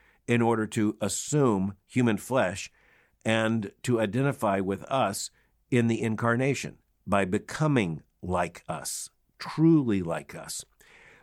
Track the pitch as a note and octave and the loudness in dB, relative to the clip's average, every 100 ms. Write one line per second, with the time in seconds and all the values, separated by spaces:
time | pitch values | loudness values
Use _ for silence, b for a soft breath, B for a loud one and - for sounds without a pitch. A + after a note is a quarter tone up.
0 | b b - A#2+ A#2 A2+ G#2+ A#2 G#2+ - | b b -2 2 4 2 0 0 0 0
1 | G#2 - - D3 C3+ G2+ F#2+ G2 _ B2+ | -4 -4 -2 2 4 2 0 -6 _ 2
2 | A#2+ G2+ - C3 F#2 G2 - b b b | 2 2 0 0 0 -2 -10 b b b
3 | b b A2+ A2+ A2 A2+ G2 - - A#2+ | b b -2 0 2 0 -4 -6 -2 0
4 | G#2+ A2+ C#3 C#3 A2 G2 F#2+ F#2+ - C3+ | 0 0 -2 0 0 0 0 -4 -2 0
5 | G#2 G2+ - - _ _ _ B2+ A#2 A2+ | 0 -2 -10 -14 _ _ _ 0 2 0
6 | A#2 G#2+ A#2+ A#2+ C3+ C3 - - _ _ | -2 -2 0 0 0 -2 -6 -14 _ _
7 | - G2 G2 G2+ - - D#3 C3+ F#2 D#2 | 0 0 2 -2 -4 -2 2 2 0 -4
8 | - _ F#2 F2+ F2 - - D#2 C2+ - | -10 _ -4 -2 -2 -6 -12 -10 -10 -10
9 | - _ _ _ - - D#3+ D#3+ B2 G2 | -12 _ _ _ -10 2 4 4 4 0
10 | E2+ D#2+ D2 E2 - - - _ b b | -2 -6 -8 -14 -12 -14 -14 _ b b
11 | b b | b b